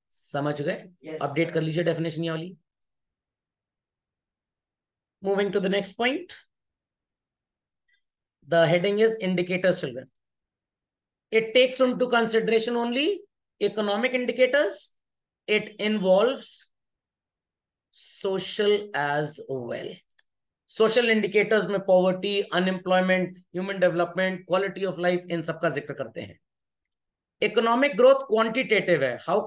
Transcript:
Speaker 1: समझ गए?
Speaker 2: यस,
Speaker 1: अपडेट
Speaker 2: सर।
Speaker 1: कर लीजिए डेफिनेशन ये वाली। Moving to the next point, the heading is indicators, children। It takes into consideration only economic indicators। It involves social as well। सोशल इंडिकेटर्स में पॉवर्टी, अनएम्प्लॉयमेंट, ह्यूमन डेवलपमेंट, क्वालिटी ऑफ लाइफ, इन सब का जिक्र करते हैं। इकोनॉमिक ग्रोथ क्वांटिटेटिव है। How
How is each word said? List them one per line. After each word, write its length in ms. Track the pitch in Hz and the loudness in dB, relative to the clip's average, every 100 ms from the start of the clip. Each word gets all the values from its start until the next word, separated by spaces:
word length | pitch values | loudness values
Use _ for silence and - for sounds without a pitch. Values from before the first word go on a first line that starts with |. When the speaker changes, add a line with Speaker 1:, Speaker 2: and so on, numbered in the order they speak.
| _ | _
Speaker 1:
समझ 520 | - - 143 147 147 | -18 -8 -4 -2 -2
गए? 320 | 147 214 - _ | -4 -6 -8 _
Speaker 2:
यस, 180 | 151 160 | -12 -6
Speaker 1:
अपडेट 260 | - 139 165 | -2 0 0
Speaker 2:
सर। 60 | |
Speaker 1:
कर 80 | 165 | 0
लीजिए 220 | 156 156 | -2 0
डेफिनेशन 400 | 170 156 165 151 | 0 0 -2 -4
ये 80 | 165 | -4
वाली। 260 | 160 175 - _ _ _ _ _ _ _ _ _ _ _ _ _ _ _ _ _ _ _ _ _ _ _ _ _ _ 190 | -6 -8 -16 _ _ _ _ _ _ _ _ _ _ _ _ _ _ _ _ _ _ _ _ _ _ _ _ _ _ -2
Moving 260 | 196 202 | 0 0
to 80 | 196 | 0
the 80 | 190 | 0
next 260 | 196 190 - | -2 -2 -2
point, 360 | 240 320 359 - _ _ _ _ _ _ _ _ _ _ _ _ _ _ _ _ _ _ _ _ 143 | -2 -2 -8 -18 _ _ _ _ _ _ _ _ _ _ _ _ _ _ _ _ _ _ _ _ 0
the 180 | 165 160 | 2 4
heading 340 | 175 202 202 | 4 2 2
is 160 | 226 220 | 2 0
indicators, 600 | 185 180 175 180 185 180 | -2 0 -2 0 0 0
children। 240 | 143 120 - _ _ _ _ _ _ _ _ _ _ _ - | -4 -10 -16 _ _ _ _ _ _ _ _ _ _ _ -2
It 200 | 220 226 | 0 2
takes 280 | 247 254 - | 4 4 4
into 260 | 254 - 247 | 0 2 0
consideration 680 | 233 226 226 220 220 226 240 | 2 2 0 2 0 0 -2
only 440 | 240 240 311 392 - _ _ - | -2 -2 -2 -4 -8 _ _ -4
economic 520 | 202 214 208 208 254 | -4 -2 -2 0 0
indicators। 840 | 254 247 247 254 277 359 - - _ _ _ _ _ - | -2 -2 2 2 4 0 -4 -12 _ _ _ _ _ -2
It 280 | 208 208 - | -2 -2 -4
involves 920 | 214 214 185 190 233 254 - - - _ _ _ _ _ _ _ _ _ _ _ _ - | -2 0 4 4 4 0 -10 -14 -18 _ _ _ _ _ _ _ _ _ _ _ _ -18
social 920 | - - 202 190 190 - 208 202 208 143 | -16 -8 -6 -4 -4 0 2 2 0 -4
as 440 | 143 147 151 - - | -2 -2 -4 -8 -10
well। 440 | 131 120 120 - 180 _ _ _ _ _ _ - | -8 -6 -8 -10 -14 _ _ _ _ _ _ -8
सोशल 420 | - 220 247 233 | 2 2 4 2
इंडिकेटर्स 560 | 220 202 208 196 214 180 | 2 2 2 2 2 0
में 140 | 196 | -2
पॉवर्टी, 600 | 190 185 185 185 202 202 | 4 4 4 0 -2 -2
अनएम्प्लॉयमेंट, 960 | 202 175 185 185 185 185 185 185 180 - | -2 0 0 -2 0 2 4 2 0 -8
ह्यूमन 420 | _ 175 196 196 | _ -8 -6 0
डेवलपमेंट, 680 | 180 165 175 175 185 185 185 | 0 2 -2 -2 -2 -4 -2
क्वालिटी 380 | 185 196 185 190 | -2 -2 -4 -6
ऑफ 140 | 170 | -2
लाइफ, 280 | 180 180 180 | 0 -2 -2
इन 100 | 170 | -6
सब 180 | 160 160 | -6 -4
का 80 | 165 | -2
जिक्र 240 | 139 - | -4 -8
करते 280 | 139 117 - | -10 -10 -12
हैं। 180 | 104 - _ _ _ _ _ _ _ _ _ - | -14 -16 _ _ _ _ _ _ _ _ _ -4
इकोनॉमिक 560 | 208 220 226 240 285 220 | -2 0 2 2 2 6
ग्रोथ 180 | 254 269 | 6 6
क्वांटिटेटिव 880 | - 214 226 254 - 202 - 160 | 4 0 2 0 0 0 2 2
है। 140 | 131 117 | 2 -2
How 200 | - 196 | -2 -2